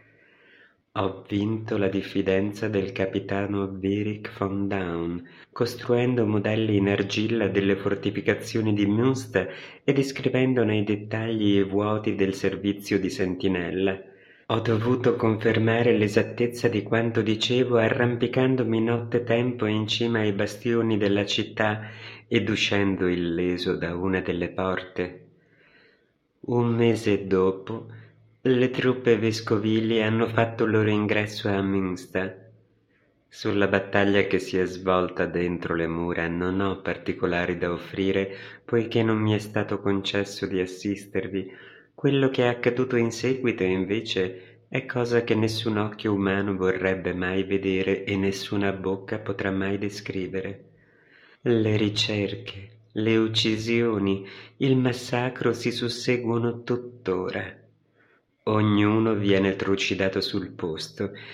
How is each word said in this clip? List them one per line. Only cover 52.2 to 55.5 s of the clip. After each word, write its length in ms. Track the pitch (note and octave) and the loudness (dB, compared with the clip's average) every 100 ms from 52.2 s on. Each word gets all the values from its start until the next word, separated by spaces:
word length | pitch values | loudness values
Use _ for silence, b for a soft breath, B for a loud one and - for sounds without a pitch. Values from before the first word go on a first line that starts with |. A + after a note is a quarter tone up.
| G2 G2+ - - G2 - _ | -2 -4 -12 -14 -18 -20 _
le 240 | A2 A2 A2+ | -2 2 4
uccisioni, 1120 | A2 A2 A2+ A2 A2 A#2 A#2 G#2 G2 G2 B B B - | 2 0 0 0 0 2 2 2 2 0 B B B -2
il 180 | C#3 C3 | 2 4
massacro 760 | B2+ A#2+ - B2 B2+ B2+ A#2+ | 2 0 -4 -2 -2 0 -2